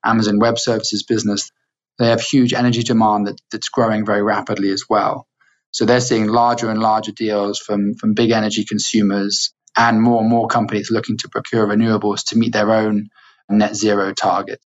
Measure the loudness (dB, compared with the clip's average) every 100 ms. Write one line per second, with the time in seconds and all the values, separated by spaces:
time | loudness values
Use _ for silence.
0 | 0 0 0 2 2 0 -2 -2 -2 -6
1 | -2 -2 0 -4 -6 _ _ _ _ _
2 | 0 0 2 2 2 2 0 0 0 2
3 | 2 2 -2 -8 _ -10 -6 0 0 0
4 | 0 0 0 -2 -4 -4 -2 -4 0 0
5 | 0 -4 -10 _ _ _ _ -2 2 2
6 | 2 0 2 2 2 2 -2 0 0 0
7 | -2 -6 -2 -2 -2 -4 -4 -2 -2 -2
8 | -2 0 2 2 0 -2 -4 -4 -2 0
9 | 2 0 -2 -2 -4 _ _ 0 2 4
10 | 4 4 2 2 2 -2 -2 -4 -2 -4
11 | -2 -6 -4 -8 -4 0 2 2 2 2
12 | 0 -4 -2 0 0 0 2 2 2 -2
13 | -4 _ -20 _ _ 2 2 0 0 2
14 | 0 -2 0 0 -4 -12